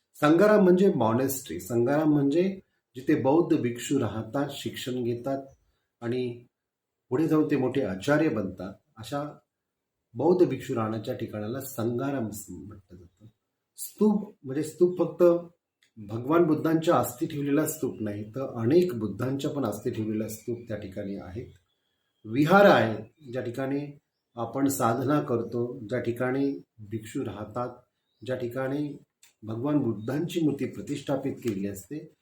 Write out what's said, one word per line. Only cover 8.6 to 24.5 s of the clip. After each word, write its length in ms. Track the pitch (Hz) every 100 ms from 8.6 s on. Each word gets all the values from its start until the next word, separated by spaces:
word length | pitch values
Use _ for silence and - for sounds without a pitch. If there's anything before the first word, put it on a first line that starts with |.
| 92 - _ -
अशा 420 | 110 143 147 147 _ _ _ _ _ _ _
बौद्ध 320 | 117 151 180 165
भिक्षू 280 | 127 -
राहण्याच्या 400 | 120 110 110 117
ठिकाणाला 460 | - 107 107 104 131
संघाराम 680 | - - 113 120 139 139 110
असं 380 | - - 87 92
म्हटलं 320 | 101 _ 90
जातं. 280 | 85 _ 110 _ _ _ _ -
स्तूप 600 | - - 214 196 - -
म्हणजे 200 | 135 135
स्तूप 360 | 151 - 180 180
फक्त 260 | 160 - 175 170 175 _ _ _ _ -
भगवान 460 | 101 113 123 170
बुद्धांच्या 540 | 160 151 147 165 165 147
अस्थी 300 | 120 - 160
ठेवलेला 400 | 147 143 143 151
स्तूप 300 | - - -
नाही, 240 | 107 104
तर 300 | 107 131 135 117
अनेक 380 | 113 165 180
बुद्धांच्या 560 | 120 104 95 127 135 151
पण 140 | 143
अस्थी 260 | 117 101 127
ठेवलेला 380 | 110 107 107 107
स्तूप 300 | - - 117 -
त्या 80 | 104
ठिकाणी 400 | 101 104 98 98
आहेत. 360 | 92 95 127 - _ _ _ _ _ _
विहार 400 | 107 117 151 196
आहे, 640 | 202 135 110 107 - _ 143
ज्या 100 | 127
ठिकाणी 560 | 117 120 135 139 147 147 _ _ _
आपण 340 | 120 113